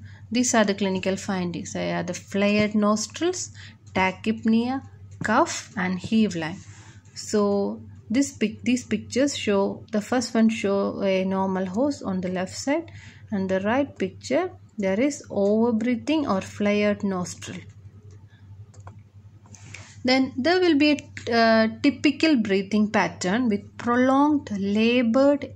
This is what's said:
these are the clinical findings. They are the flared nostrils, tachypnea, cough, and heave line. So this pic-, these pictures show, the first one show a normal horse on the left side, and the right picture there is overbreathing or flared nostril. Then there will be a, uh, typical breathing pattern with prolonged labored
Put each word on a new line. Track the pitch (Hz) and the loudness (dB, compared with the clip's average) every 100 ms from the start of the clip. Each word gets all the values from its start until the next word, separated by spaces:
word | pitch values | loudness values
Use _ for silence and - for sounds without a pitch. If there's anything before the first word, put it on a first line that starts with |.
| - - - | -20 -20 -6
these | 233 247 | -2 2
are | 233 202 | 2 2
the | |
clinical | 196 196 190 190 190 | 2 0 0 -2 -4
findings. | - 185 175 175 190 | -4 -4 -4 -6 -8
They | 180 175 | -6 -4
are | 170 | -4
the | 175 | -4
flared | 175 - 196 202 214 208 214 | -8 -6 0 2 2 2 2
nostrils, | 208 214 - - 339 370 - - - - - | 2 0 -2 -4 -2 -2 -8 -14 -20 -20 -6
tachypnea, | 185 190 185 220 220 226 226 247 269 - - - - | 0 0 0 -4 -2 2 2 0 -4 -8 -20 -20 -10
cough, | - 233 339 - - - | 0 2 2 -2 -10 -6
and | 180 185 | -4 -4
heave | - 220 208 170 | 0 2 2 0
line. | 156 190 - - - - - - | -8 -10 -16 -20 -20 -20 -20 -18
So | - 208 202 202 202 220 - - - | -4 0 2 0 -2 -6 -14 -18 -4
this | 233 277 | -2 0
pic-, | - 220 - | -2 -4 -2
these | 233 247 | -2 -2
pictures | - 214 - 233 285 - | 0 -6 -2 0 0 0
show, | 214 196 202 202 - | 0 0 0 -4 -4
the | 214 | -4
first | 202 254 247 | -2 -2 0
one | 233 220 | 2 2
show | 220 196 196 202 - | 2 0 0 0 -2
a | 196 190 190 | 0 0 0
normal | 190 190 190 185 | -2 -2 -2 -4
horse | 196 285 277 | 0 -2 -2
on | 190 190 | -4 -4
the | 180 | -4
left | 185 185 - | -4 -6 -6
side, | 269 311 330 - - - - | -2 -2 -4 -16 -20 -20 -6
and | 202 190 | -4 0
the | 190 | 0
right | 202 262 285 - | 0 0 -2 -4
picture | 185 - - 269 359 - - - | -6 -6 -4 -2 -2 -8 -18 -4
there | 190 196 | -2 0
is | 285 285 - | 0 -2 -6
overbreathing | 202 202 214 233 220 226 233 226 311 - | 0 2 2 2 2 0 -2 0 0 0
or | 190 | -2
flared | - - 202 208 208 202 | -2 -2 0 2 2 0
nostril. | 202 185 180 - - 180 - - - - - - - - - - - - - - - - - - - - - - - - | -2 -2 -4 -8 -12 -14 -14 -20 -20 -20 -20 -20 -20 -20 -20 -20 -20 -20 -20 -20 -20 -20 -20 -20 -20 -20 -20 -20 -20 -6
Then | 247 262 269 - | 0 2 2 0
there | 285 370 | 2 4
will | 359 277 | 4 4
be | 302 | 4
a, | 294 - - - 233 | 2 -2 -12 0 4
uh, | 226 220 220 226 | 6 6 2 2
typical | 277 269 302 294 320 269 | 0 2 0 2 2 4
breathing | 202 196 190 214 208 | 2 0 2 2 2
pattern | 214 175 - 180 226 247 | 2 0 -2 -2 0 0
with | 202 - - | -2 -4 -8
prolonged | 240 247 262 269 294 294 285 202 | -2 2 4 4 4 2 -2 -4
labored | 196 214 226 247 233 262 277 285 - | 0 2 4 4 4 4 4 4 -2